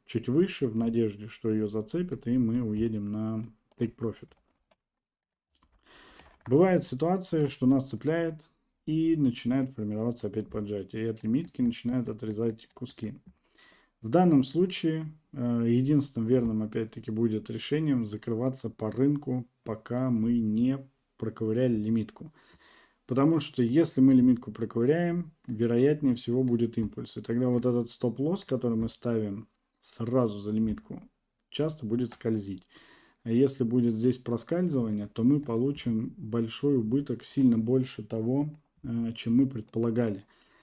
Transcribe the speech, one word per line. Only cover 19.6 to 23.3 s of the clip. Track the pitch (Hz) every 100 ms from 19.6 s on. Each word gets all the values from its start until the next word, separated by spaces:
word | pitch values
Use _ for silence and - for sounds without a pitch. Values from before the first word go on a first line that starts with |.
пока | - 107 - 120 131
мы | 117 113 120
не | 110 107 127 135 135 _ _ -
проковыряли | 110 - 110 113 127 113
лимитку. | 107 113 107 - 156 _ _ _ _ _ _ _ -
Потому | 127 147